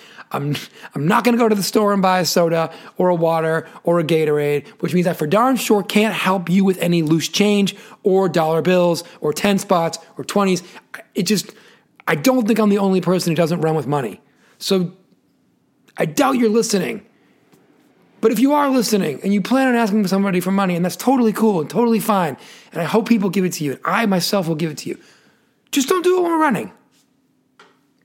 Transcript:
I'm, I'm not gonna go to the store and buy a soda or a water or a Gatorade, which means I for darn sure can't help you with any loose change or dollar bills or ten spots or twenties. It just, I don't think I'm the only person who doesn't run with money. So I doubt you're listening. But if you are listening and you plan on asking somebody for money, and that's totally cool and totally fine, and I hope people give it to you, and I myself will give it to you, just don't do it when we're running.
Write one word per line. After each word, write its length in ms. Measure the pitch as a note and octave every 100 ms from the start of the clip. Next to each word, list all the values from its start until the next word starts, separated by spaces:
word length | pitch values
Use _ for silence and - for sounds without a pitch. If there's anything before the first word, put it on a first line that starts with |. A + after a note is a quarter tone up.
| - - -
I'm, 240 | C#3 C#3+ C#3 - - -
I'm 140 | - D3+
not 160 | A#3
gonna 140 | A#3+ A#3
go 120 | A#3
to 60 | G#3
the 80 |
store 280 | F3+ - G#3
and 100 | G3+
buy 180 | F#3+ F#3
a 60 | E3+
soda 460 | F#3 E3+ E3 D#3+ - - -
or 120 | F3+
a 60 | F3
water 520 | E3 E3 D#3+ D#3+ - -
or 160 | - F3
a 40 |
Gatorade, 640 | D#3 E3 D3+ D3 D3 D3 C#3 -
which 120 | E3
means 140 | F3 F3
I 60 |
for 140 | D#3 D#3
darn 280 | G3 B3+ C4
sure 260 | - G#3
can't 320 | F#3 G#3 A3
help 360 | F3+ F#3+ F#3+ E3+
you 140 | F#3+
with 140 | F#3+ F#3
any 240 | F3 F3
loose 260 | D3+ E3 D3
change 480 | - G3+ G#3 F#3+ - - -
or 260 | G3+ F#3+ F#3+
dollar 320 | E3 D#3+ E3
bills 420 | D#3+ F3+ F3 E3+ - -
or 120 | D3+
ten 240 | D3 G3+ G3
spots 400 | - F3+ E3 - - -
or 60 |
twenties. 380 | - G#3 G3 F3+ - - _ - - -
It 80 |
just, 280 | F3 G#3 - - - _ _ _ -
I 80 | D#3+
don't 320 | B3+ C4 G#3+
think 120 | A3
I'm 100 | G#3+
the 80 | G3+
only 240 | G3 F#3+
person 300 | F3 F3+ F3
who 40 | D#3+
doesn't 260 | E3 E3+
run 140 | D#3+ D#3
with 120 | B2
money. 340 | D3 A2+ F#2 _ _ _ -
So 340 | - F#3+ F3 - _ _ _ _ _ _ _ _ _ -
I 80 | D#3
doubt 280 | D3+ C4+
you're 160 | C4 A3+
listening. 560 | A3 A3+ G3 E3+ - - _ _ _ _ _ _ _ _ _ _ _
But 100 | A3
if 80 | A3
you 140 | C4+
are 160 | D4 C#4+
listening 500 | C4 G#3+ G#3 D#3+ C3
and 100 | F#3+
you 80 | G3+
plan 260 | F#3 C4 C4
on 80 | A#3+
asking 320 | A3 G#3+ F#3+
somebody 320 | G3 G3+ F3+
for 120 | F3
money, 240 | G3 F#3+ F3
and 80 |
that's 120 | F3+ -
totally 360 | - C4+ A3+
cool 300 | - A3 F#3
and 80 | D3
totally 300 | F3 A#3 A3+
fine, 380 | - G3 E3 - - - -
and 100 | D#3+
I 40 | E3
hope 220 | G#3+ -
people 220 | A#3 G3
give 160 | G3 F#3
it 80 |
to 100 | F3+
you, 100 | D3
and 80 | B2+
I 220 | - G3 A#3
myself 420 | F#3+ E3+ G3+ E3
will 80 | D#3
give 160 | D#3+
it 60 | D3
to 100 | -
you, 80 | - - _ _ _ _ _ _
just 160 | C#4+ B3+
don't 160 | F#4
do 140 | F4 F#4
it 40 |
when 100 | E4+
we're 80 | E4
running. 320 | D#4 F3+ F#3+ - _ _ _ _ _ _ _ _ - _ _ _